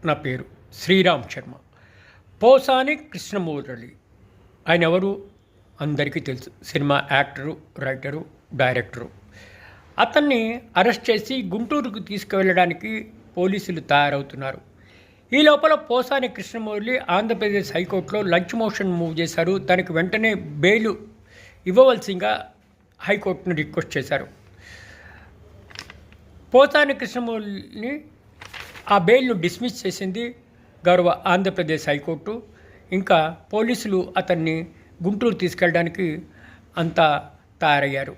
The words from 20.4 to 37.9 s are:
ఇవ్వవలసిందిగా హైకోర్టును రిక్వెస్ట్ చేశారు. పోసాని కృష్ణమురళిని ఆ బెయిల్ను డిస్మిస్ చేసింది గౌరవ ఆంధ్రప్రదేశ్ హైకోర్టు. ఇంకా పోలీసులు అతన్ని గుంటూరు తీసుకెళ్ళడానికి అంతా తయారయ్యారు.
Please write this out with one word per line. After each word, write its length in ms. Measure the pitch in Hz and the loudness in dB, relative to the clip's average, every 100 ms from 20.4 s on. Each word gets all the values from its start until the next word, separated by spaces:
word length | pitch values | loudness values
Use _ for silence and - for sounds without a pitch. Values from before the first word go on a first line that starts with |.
| 165 147 170 220 220 190 - - _ - - - - | -6 0 2 2 0 -4 -10 -20 _ -20 -20 -14 0
ఇవ్వవలసిందిగా 840 | 185 262 220 - 185 208 214 - _ _ _ _ _ | 6 6 6 -2 -4 -2 -2 -6 _ _ _ _ _
హైకోర్టును 540 | - 202 - 185 - | -2 -2 0 -4 -4
రిక్వెస్ట్ 420 | 160 151 - 156 147 | -4 -4 -6 -6 -6
చేశారు. 300 | 127 143 - - - - - - - - - - - - - - - - - - - - - - - | -4 -6 -6 -18 -20 -20 -20 -20 -20 -20 -20 -20 -20 -20 -20 -20 -20 -20 -20 -20 -20 -20 -20 -20 2
పోసాని 400 | 247 277 294 294 | 6 6 6 2
కృష్ణమురళిని 1040 | 277 240 247 233 226 208 196 - 214 226 294 - _ _ _ - - - - - | 0 -6 -6 -6 -6 -8 -12 -14 -10 -8 -8 -12 _ _ _ -20 -18 -18 -16 2
ఆ 80 | 202 | 2
బెయిల్ను 420 | 175 247 254 208 | 6 4 4 0
డిస్మిస్ 460 | 170 175 247 - 196 | -2 -4 -8 -6 -8
చేసింది 480 | 180 190 190 240 240 _ _ _ _ 175 | -6 -6 -6 -8 -12 _ _ _ _ 4
గౌరవ 340 | 180 175 - - | 4 4 0 2
ఆంధ్రప్రదేశ్ 640 | 180 190 - 165 160 156 | 2 2 -2 -2 -2 -2
హైకోర్టు. 540 | 147 143 160 180 226 - - - - _ | -2 -2 -8 -8 -12 -12 -20 -20 -20 _
ఇంకా 440 | 185 190 175 156 170 - | -6 2 2 2 -4 -6
పోలీసులు 640 | 208 226 247 214 190 - - | -2 0 -2 -2 -2 -2 -4
అతన్ని 500 | 185 170 160 160 165 - - - | 0 0 0 -4 -6 -16 -20 -6
గుంటూరు 320 | 170 208 240 | -4 0 0
తీసుకెళ్ళడానికి 880 | 196 180 - 180 170 170 165 175 156 - - - - - - | 0 -4 0 0 2 -2 -2 -4 -4 -12 -20 -20 -20 -14 -4
అంతా 520 | 165 160 156 147 - - _ _ | -2 4 4 2 -4 -20 _ _
తయారయ్యారు. 560 | 160 143 143 | 2 2 2